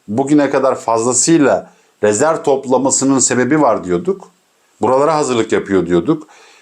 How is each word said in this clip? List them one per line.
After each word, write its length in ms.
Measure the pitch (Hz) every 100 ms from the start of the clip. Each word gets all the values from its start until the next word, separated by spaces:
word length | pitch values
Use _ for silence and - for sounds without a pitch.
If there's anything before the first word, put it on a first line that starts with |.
| -
bugüne 420 | 113 135 147 139
kadar 260 | 143 131 120
fazlasıyla 920 | - 113 117 123 160 165 131 90 - _ _ _
rezerv 400 | 104 104 151 160
toplamasının 760 | 143 139 123 127 135 127 135 135
sebebi 420 | - 123 127 156
var 220 | 135 101
diyorduk. 440 | 90 90 180 190 - _ _ _ _ _
Buralara 340 | 110 131 147 156
hazırlık 360 | 131 120 107
yapıyor 360 | 101 95 95 85
diyorduk. 400 | 87 104 156 - - - _